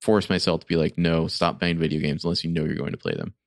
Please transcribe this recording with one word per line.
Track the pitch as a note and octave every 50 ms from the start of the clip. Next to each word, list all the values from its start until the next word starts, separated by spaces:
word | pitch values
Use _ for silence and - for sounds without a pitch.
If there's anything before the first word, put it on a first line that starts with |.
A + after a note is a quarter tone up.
forced | - - G#2+ G2+ - -
myself | F#2+ F2 - F#2 E2 E2
to | -
be | - E2+
like, | E2 D#2 D2+ -
"No, | F2 E2+ E2 E2 E2 E2
stop | G#2 - - - E2 - -
buying | F2 F2 E2+
video | E2 E2 D2+ D2+ D#2
games | D#2 D2 C#2+ D2+ -
unless | E2+ E2+ - -
you | E2
know | E2 D#2+ D#2
you're | B1+ B1+
going | - C#2+ -
to | -
play | - - G1+ G1+
them." | G1+ G1+ - - _ _